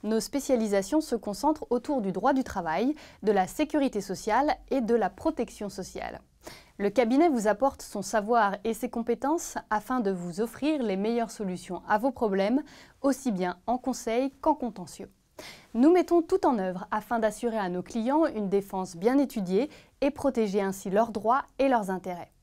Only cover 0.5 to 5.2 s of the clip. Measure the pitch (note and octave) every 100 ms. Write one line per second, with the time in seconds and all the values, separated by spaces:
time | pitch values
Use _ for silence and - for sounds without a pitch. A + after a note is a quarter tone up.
0.5 | B3+ A3 G3+ F#3+ D#4 D4+ A#3+ - G3 C#4+
1.5 | D4+ - A#3+ A#3+ C#4 G3 F#3 A3+ C4+ B3+
2.5 | G3 E3+ D#3+ B3 D4+ - - G3+ G3+ F#3
3.5 | - D4+ D4+ C4+ G#3 F#3+ F#3 - A3 D4
4.5 | - - C4+ A3 A#3 F#3+ -